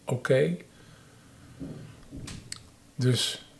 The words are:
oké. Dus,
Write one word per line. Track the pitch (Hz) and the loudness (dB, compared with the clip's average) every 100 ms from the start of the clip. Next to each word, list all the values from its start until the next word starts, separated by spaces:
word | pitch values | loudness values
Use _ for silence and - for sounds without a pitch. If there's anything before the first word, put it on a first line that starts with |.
| - | -4
oké. | 123 - 135 151 175 - - - - - - - - - - - - - - - 139 - - - - - - - - | -4 4 4 4 0 -8 -20 -20 -20 -20 -20 -20 -20 -20 -14 -12 -12 -16 -18 -18 -14 -12 -14 -14 -16 -16 -20 -16 0
Dus, | 127 123 - - - - | 2 4 0 -4 -12 -20